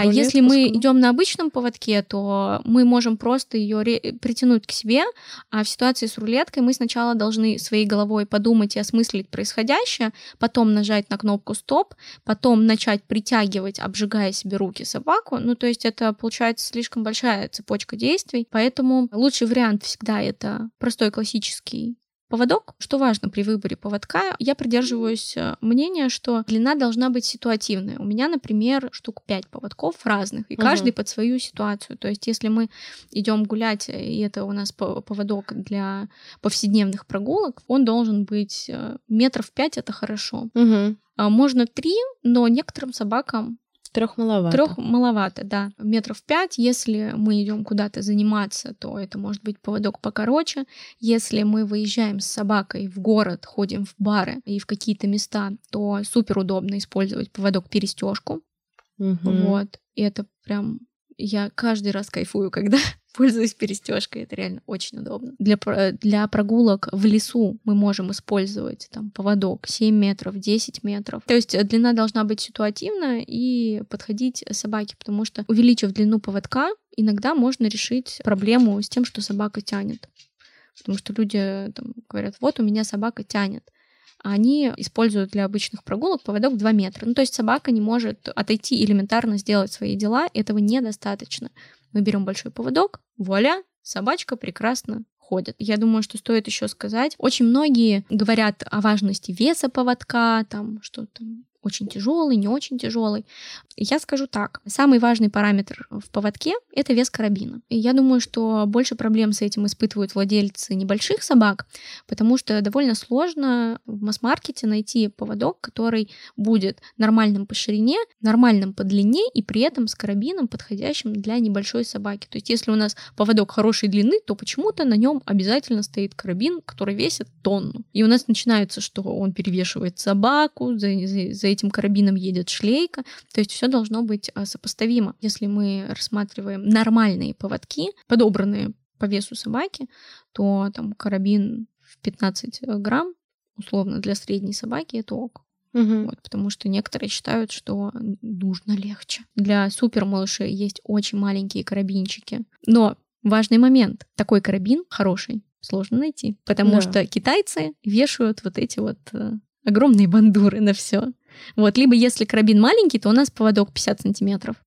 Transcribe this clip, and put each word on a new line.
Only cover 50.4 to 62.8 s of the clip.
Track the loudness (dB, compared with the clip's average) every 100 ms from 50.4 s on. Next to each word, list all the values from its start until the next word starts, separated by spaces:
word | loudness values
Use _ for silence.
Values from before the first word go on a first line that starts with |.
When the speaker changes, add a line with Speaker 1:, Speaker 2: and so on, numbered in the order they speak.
| 0 -6 -10 -12 -20 -6
Speaker 2:
Если | 0 0 0 -2
мы | 0 0
выезжаем | 0 -2 -2 -2 -2 -2
с | -6
собакой | -4 0 0 -2 -6 -8
в | -4
город, | 0 2 2 -4 -10
ходим | -6 -4 -4
в | -8 -4
бары | 0 0 0 -6
и | -6 -6
в | -6
какие-то | -6 -4 -4 -2
места, | -2 -4 -6 -6 -8 _
то | -6 -4 -4
суперудобно | -2 -2 0 0 0 -2 -4 -6
использовать | -6 -2 -2 -4 -8
поводок-перестежку. | -4 0 0 -2 -2 -2 -4 -6 -6 -8 -10 -12 _ _ _ _ -4
Speaker 1:
Мгм. | -2 0 0 2 2
Speaker 2:
Вот. | 0 -2 -12 _ -4
И |
это | -4 -4 -12 _
прям | -8 -6 -6 -8 -12 _ _ -10
я | -6 -4 -4
каждый | -4 -2 -2 -2
раз | -6 -6
кайфую, | -8 -6 -4 -4
<laughs> |
когда | -2 2 2